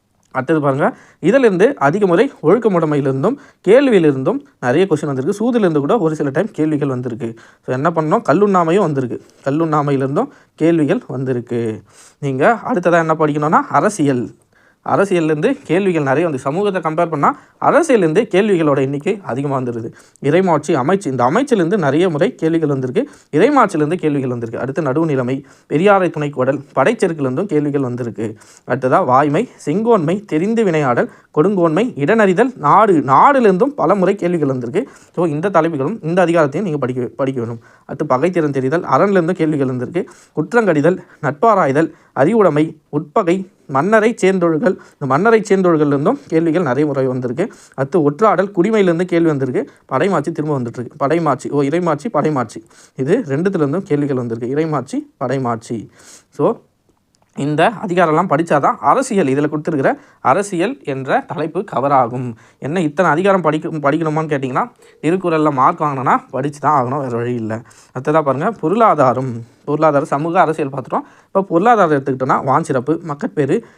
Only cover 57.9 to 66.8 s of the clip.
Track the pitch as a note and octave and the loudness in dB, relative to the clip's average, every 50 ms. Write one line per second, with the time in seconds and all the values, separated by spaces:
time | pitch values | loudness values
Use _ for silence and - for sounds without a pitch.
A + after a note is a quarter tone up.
57.9 | F3 F3+ F3 D#3 D3+ D#3+ F#3+ E3+ D3 D3 E3+ - E3 C#3+ D3+ G3+ - - - C#3 | 0 2 2 2 2 2 0 0 0 -2 0 0 0 2 2 0 0 0 2 2
58.9 | E3 A#3+ C4+ - A3 G3 D#3+ C3+ C3 C#3+ D3 D3+ D#3 D3+ D3+ F3 D#3+ C3+ C#3 G3+ | 2 2 0 0 0 0 0 2 2 0 0 -2 -2 -4 -4 -4 -2 0 0 0
59.9 | C4+ - - _ _ _ - A#2+ C#3 F#3+ G3+ G3+ F#3+ E3 F3+ A#3 C#4 - - D3 | 0 -2 -6 _ _ _ 0 0 2 2 0 -4 -4 -4 -4 -4 -4 -6 -8 -8
60.9 | C3+ C3+ C3 C#3 F#3+ A#3+ A#3+ - - E3+ D3+ D#3+ D3 F3+ G3+ - - A#2 C3+ C#3+ | -8 -6 -2 -2 -2 -2 -2 -4 -6 -6 -6 -6 -6 -6 -8 -6 -4 -2 0 2
61.9 | C#3+ C3 B2 A2+ B2 C3 B2+ B2 A2+ - _ _ _ _ - C3+ D#3+ F#3+ E3+ D3 | 2 2 2 0 -2 -6 -6 -8 -10 -12 _ _ _ _ -8 -6 -2 -2 -2 -2
62.9 | D3 - F#3 E3 D3 D#3+ F#3+ G3+ G3 F#3+ D#3+ D#3 D3+ D#3 E3+ E3 D#3+ D#3 C#3+ C#3+ | 0 0 0 2 2 2 2 2 2 2 2 0 -2 -2 -4 -6 -6 -2 0 0
63.9 | D3 E3 E3 D#3 D3+ D#3+ D#3+ D3+ D3+ C3+ C3+ B2+ C3 E3+ A#3 A#3+ - _ _ - | 0 0 -2 -2 -2 -2 -2 -2 -4 -4 -4 -4 -4 -4 -4 -6 -8 _ _ -20
64.9 | _ _ - D3+ F3+ F#3+ F#3 F3 D#3+ D#3 D3+ D#3 C#3+ B2+ C3 E3 F3 E3+ D#3+ D3 | _ _ -2 -2 -2 -2 -2 -2 0 0 0 0 2 2 2 2 0 0 -4 -4
65.9 | C#3 C3+ B2 D#3 A3+ B3+ - - - B2+ C#3 D3+ D3 - - C#3+ D3+ C#3 | -4 -4 -2 0 -2 -2 -2 -6 -6 -6 -6 -6 -6 -4 -2 0 0 0